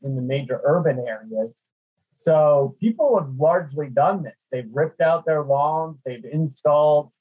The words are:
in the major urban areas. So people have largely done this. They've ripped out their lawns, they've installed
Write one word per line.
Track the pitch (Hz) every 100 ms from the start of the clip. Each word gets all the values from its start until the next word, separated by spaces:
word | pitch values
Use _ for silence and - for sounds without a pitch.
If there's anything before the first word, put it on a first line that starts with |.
in | 139 135
the |
major | 123 135 127 131
urban | 143 170 160 127 120
areas. | 110 110 110 113 _ _ _ _ _ _
So | _ - 156 151 143 135 -
people | 220 226 294 214
have | 143 131
largely | 151 180 156 139 143
done | 123 175 202
this. | 131 - -
They've | 127 113
ripped | 131 160 -
out | 160 170 160
their | 156
lawns, | 139 139 147 156 160 147 131
they've | 120 117
installed | 151 156 - 151 147 151 147 147 _